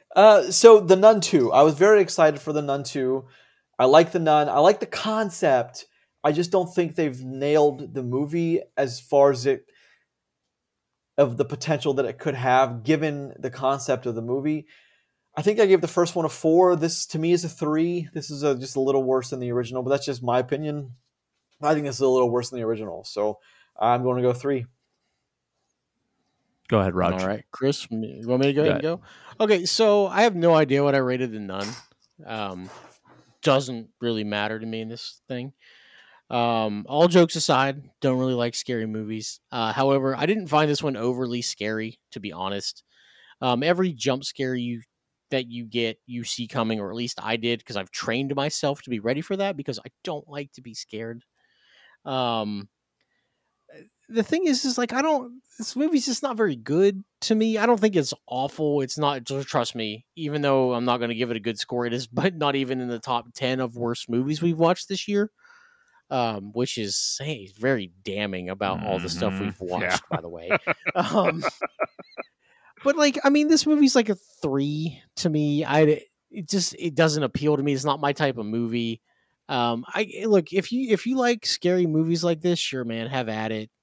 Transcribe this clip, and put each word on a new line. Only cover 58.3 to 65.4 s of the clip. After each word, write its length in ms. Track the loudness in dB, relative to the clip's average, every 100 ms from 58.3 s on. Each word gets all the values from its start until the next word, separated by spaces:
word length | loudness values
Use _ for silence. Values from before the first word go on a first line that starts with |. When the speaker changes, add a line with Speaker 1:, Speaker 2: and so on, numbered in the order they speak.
| -6 -4 -2 0 0
Speaker 3:
It's 160 | -2 -2
not, 260 | -2 -2
tr-, 160 | -6 -8
trust 320 | -2 -2 -2
me, 300 | -4 -6 -8 _ -10
even 260 | -6 -2
though 320 | 2 2 2
I'm 100 | 0
not 140 | 0 0
gonna 160 | -2
give 160 | -4 -4
it 60 | -4
a 40 |
good 180 | -6 -6
score, 280 | -6 -4 -4
it 60 |
is 120 | -6 -6
<laughs> 20 |
but 260 | -2 -2 0
not 180 | -2 -2
even 240 | -2 -4
in 80 | -6
the 100 | -8
top 340 | -4 -6 -6
ten 260 | -6 -4 -2
of 160 | -6 -6
worst 320 | -6 -6 -4
movies 300 | -2 -2 -2
we've 160 | -2 2
watched 300 | 2 2 -4
this 180 | -10 -4
year. 220 | -2 -2 _